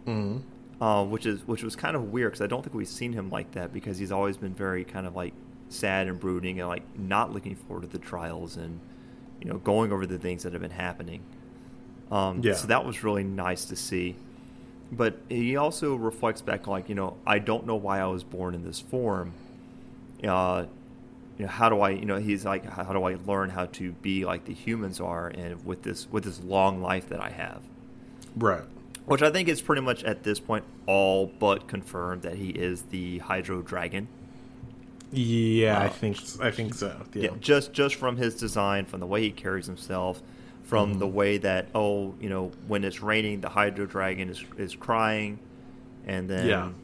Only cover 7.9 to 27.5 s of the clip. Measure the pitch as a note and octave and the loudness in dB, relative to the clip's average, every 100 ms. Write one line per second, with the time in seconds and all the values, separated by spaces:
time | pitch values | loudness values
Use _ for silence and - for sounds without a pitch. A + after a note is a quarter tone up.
7.9 | F2 - F2 E2 E2 E2+ E2+ E2 E2+ - | -10 -8 -6 -6 -6 -8 -8 -8 -10 -14
8.9 | - - - - - - G2+ G#2 G#2 A2+ | -18 -18 -18 -18 -10 -6 -2 4 4 4
9.9 | G2 F#2 F2+ F2+ F2+ F2+ F2 F2 F2 F2+ | 2 0 -2 -4 -4 -6 -6 -6 -4 -4
10.9 | F2 E2+ E2 - - - - - - - | -4 -8 -10 -12 -18 -18 -20 -18 -18 -18
11.9 | - - G#2 F#2+ F2+ A#2 F#2+ G#2 A#2+ B2+ | -18 -2 2 2 4 4 4 4 2 2
12.9 | G#2+ A2 G2+ G2 F#2+ F2+ F2+ - F#2 - | -2 2 2 0 0 0 -2 -4 -6 -2
13.9 | F#2 F2+ - - - - - - - - | 0 -2 -4 -14 -18 -18 -18 -18 -18 -12
14.9 | A#2 A2+ - - B2 A#2+ C#3 D3+ D#3 D3+ | 2 2 2 -4 0 2 4 2 2 0
15.9 | C3 A2+ - A#2 G#2+ - G#2 - G2 F#2 | 2 0 2 0 0 -4 -4 -2 -2 -2
16.9 | G2 F#2 - - G#2 G#2 A2 G#2+ A2 G2 | -2 -2 -2 4 4 4 0 2 0 2
17.9 | G2 F#2+ F#2 - F#2 F2+ F2 F2 E2+ - | 2 2 -2 -6 -4 -4 -4 -6 -8 -4
18.9 | B2+ A#2 F#2 F2+ E2+ - - - - - | 0 0 0 -2 -10 -16 -18 -18 -18 -18
19.9 | - - - G#2 F#2 F#2 F2+ F2 - - | -18 -18 -4 2 4 4 2 -2 -10 -18
20.9 | - - - - - G2 A2 A2+ G#2+ G2 | -18 -18 -18 -16 -8 -6 6 6 8 6
21.9 | G2 G#2 G2 G#2+ G2+ G2 F#2+ - F#2 F#2 | 4 0 0 2 0 2 -2 -2 -6 0
22.9 | F#2+ F#2 F#2 F#2+ G2 F#2+ F#2 F2+ - F2+ | 2 2 0 0 2 2 0 -4 -4 -6
23.9 | E2+ G2 F#2+ F2+ F2+ - G2 - A2+ G2 | -4 0 2 2 -2 -4 -6 -2 -2 -2
24.9 | F#2+ F2+ E2+ E2+ - F2 F2 F2+ F2+ - | -4 -2 -2 -4 -6 -6 -6 -6 -6 -4
25.9 | E2+ - G#2+ F#2+ F2+ F2+ F#2+ F#2+ F#2+ F2+ | -6 -2 -2 -2 -6 0 6 6 4 -2
26.9 | F#2 - - G1+ - - | -2 -2 -6 -6 -6 -8